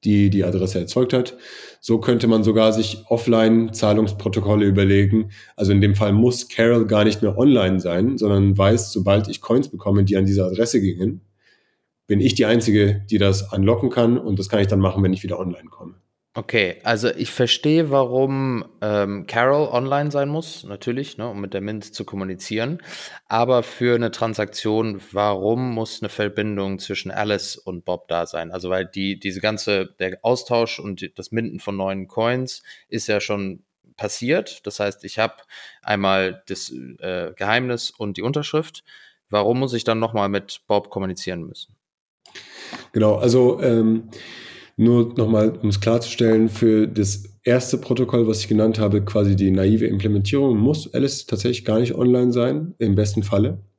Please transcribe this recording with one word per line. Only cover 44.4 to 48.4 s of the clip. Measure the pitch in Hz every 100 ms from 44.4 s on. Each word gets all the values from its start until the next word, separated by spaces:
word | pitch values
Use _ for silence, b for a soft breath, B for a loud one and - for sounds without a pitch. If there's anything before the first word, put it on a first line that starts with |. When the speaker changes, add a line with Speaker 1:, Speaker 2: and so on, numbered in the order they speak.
| B B B -
Speaker 1:
nur | 113 120 117 -
nochmal, | 110 110 110 -
um | 107
es | 101
klarzustellen, | 104 117 117 - 113 113 113
für | 107 117 110 107
das | - 101 - - _
erste | - 123 123 127
Protokoll, | - 131 123 120 113
was |
ich | 104